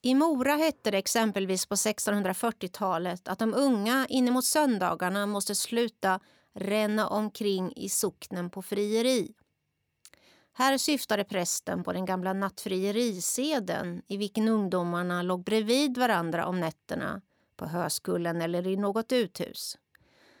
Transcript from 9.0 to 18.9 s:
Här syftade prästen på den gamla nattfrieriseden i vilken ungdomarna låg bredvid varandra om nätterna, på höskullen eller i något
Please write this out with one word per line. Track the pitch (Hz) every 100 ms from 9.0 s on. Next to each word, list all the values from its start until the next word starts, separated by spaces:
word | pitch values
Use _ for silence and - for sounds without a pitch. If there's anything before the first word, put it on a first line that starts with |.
| 240 254 180 - _ _ _ _ _ _ - - _ _ _
Här | - 262 269
syftade | - 285 - 208
prästen | 202 202 180 - - 180
på | 175
den | 180
gamla | 185 185 185
nattfrieriseden | 190 196 190 208 185 196 208 240 185 170 - 285 285 185 170 180 175 -
i | 196
vilken | 202 - 220
ungdomarna | 220 196 180 175 170 180 175
låg | 180 180
bredvid | 180 220 214 254 294 247
varandra | 247 190 170 170 165
om | 180
nätterna, | 170 - - 180 147 180 _ _ _ -
på | -
höskullen | 170 160 - - 175 170 170
eller | 165 175 180
i | 190
något | 202